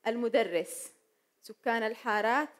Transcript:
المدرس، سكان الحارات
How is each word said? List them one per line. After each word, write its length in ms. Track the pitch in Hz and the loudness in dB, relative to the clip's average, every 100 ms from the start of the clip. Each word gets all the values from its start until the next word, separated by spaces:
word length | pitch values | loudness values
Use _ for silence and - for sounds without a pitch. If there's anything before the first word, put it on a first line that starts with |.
| 226 | -2
المدرس، 840 | 240 233 233 208 170 180 - - _ _ _ _ _ | -2 2 2 2 0 -2 -8 -14 _ _ _ _ _
سكان 420 | - 220 247 233 | -20 -6 -2 0
الحارات 680 | 220 233 247 208 214 262 302 | -2 -4 -2 2 2 2 -2